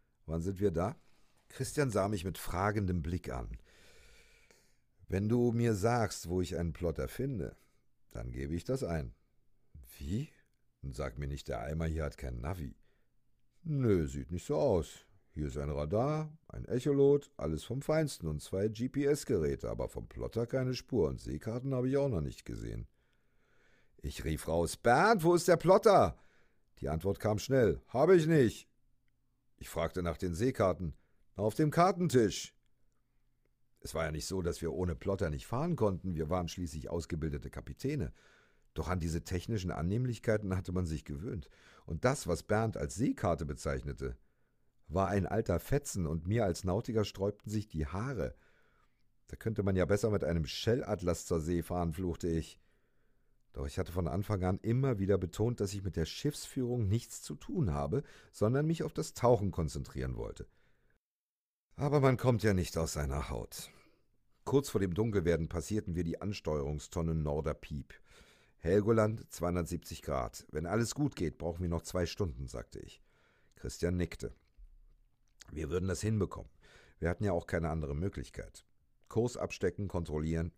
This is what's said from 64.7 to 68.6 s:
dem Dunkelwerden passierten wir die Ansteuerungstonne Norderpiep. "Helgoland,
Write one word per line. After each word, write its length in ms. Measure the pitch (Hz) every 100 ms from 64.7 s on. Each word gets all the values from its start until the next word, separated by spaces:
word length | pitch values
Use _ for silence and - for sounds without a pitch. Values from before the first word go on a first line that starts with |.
| 104
dem 120 | 95
Dunkelwerden 560 | 85 110 101 85 82 80
passierten 460 | 87 - 107 90
wir 100 | 85
die 160 | 85 -
Ansteuerungstonne 920 | 101 98 - 78 69 76 - 87 82
Norderpiep. 800 | 80 76 73 78 73 - 73 - - - - - - _
"Helgoland, 720 | _